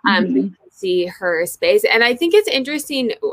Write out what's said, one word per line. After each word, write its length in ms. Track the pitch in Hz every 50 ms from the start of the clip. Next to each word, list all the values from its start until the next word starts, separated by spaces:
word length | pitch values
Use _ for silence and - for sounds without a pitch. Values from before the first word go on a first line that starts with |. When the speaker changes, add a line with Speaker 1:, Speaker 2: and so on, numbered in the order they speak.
| -
Speaker 1:
so 20 | 202
Speaker 2:
mm-hmm. 260 | 196 185 208 185 -
Speaker 1:
you 60 | - 190
can 280 | 196 180 _ _ -
see 340 | _ - - 185 180 180 175
her 400 | 180 - - 196 175 175 160 175
space. 380 | 175 - - 170 175 190 208 220
And 200 | - - 226 233
I 120 | 240 247
think 180 | 240 339 339 370
it's 140 | 427 415
interesting 640 | - 254 262 254 277 302 294 294 - 285 262 254 220 - - - -